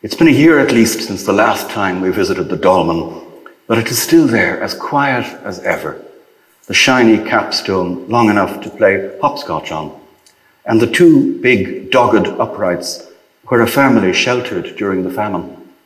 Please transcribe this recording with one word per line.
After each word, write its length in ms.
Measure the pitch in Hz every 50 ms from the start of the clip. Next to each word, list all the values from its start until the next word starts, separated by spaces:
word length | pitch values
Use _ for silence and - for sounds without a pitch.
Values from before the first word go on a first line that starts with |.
It's 140 | - - -
been 120 | - 165 160
a 160 | 135 123 147
year 140 | 165 160 143
at 140 | 135 -
least 300 | 127 117 110 107 - -
since 220 | 104 - 101 92 -
the 100 | - 98 101 110
last 240 | 113 104 - - -
time 320 | - 110 101 95 90 92
we 80 | 95 92
visited 400 | 92 104 95 87 92 90 87 -
the 140 | 90 82 - 92
Dolmen, 540 | 92 92 80 82 85 85 - 82 - - - - - - - - - _ _ -
but 100 | 113 117
it 140 | - -
is 80 | - -
still 240 | - - 320 - 156
there, 340 | 131 113 107 92 - 92 -
as 140 | - - -
quiet 520 | - - - - 143 143 139 131 120 - - - - -
as 160 | 101 92 90
ever, 420 | - - - - - 76 - - - - - - _ _ _ _ _ _ _ _ _
the 80 | - 113
shiny 460 | - - 135 131 127 120 113 113 107
capstone 920 | - - - 110 101 - - - - - 98 92 90 87 87 87 - -
long 200 | 110 120 113 107
enough 280 | 104 104 95 90 - -
to 80 | - 110
play 400 | - - 110 98 98 98 - - - -
hopscotch 500 | - - - - - - 85 78 76 -
on, 200 | 82 78 78 76 - - - _ _ _ _ _ _ _ _ _ _ _ _
and 140 | - 110 110
the 160 | - - - -
two 340 | 180 165 156 135 - - - -
big 480 | - 123 120 104 92 - - - - -
dogged 380 | - 131 120 113 117 104 90 - - -
uprights 680 | 117 113 - - 104 90 87 - - - - - - - - _ _ _ _ _ _ -
where 140 | 127 120
a 60 | 117 113
family 460 | - 143 139 135 120 113 98 92 87
sheltered 640 | - - 123 123 123 120 - 104 90 85 - -
during 280 | - 104 98 95 92 92
the 120 | 90 - 110
famine 360 | 107 104 95 90 87 - - - - - _ _ _